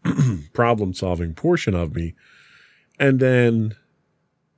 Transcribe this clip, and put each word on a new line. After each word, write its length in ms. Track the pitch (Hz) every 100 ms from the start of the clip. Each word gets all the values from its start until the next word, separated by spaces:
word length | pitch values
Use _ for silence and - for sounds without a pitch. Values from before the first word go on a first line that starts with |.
<clears throat> 480 | 170 - 131 92 73
problem-solving 800 | - 117 113 98 92 92 85 85
portion 400 | 80 165 170 -
of 200 | 90 85
me, 200 | 82 82 - _ _ _ - _ _ _ _
and 220 | 139 131
then 560 | 131 127 120 113 107 - _ _ _ _ _ _ _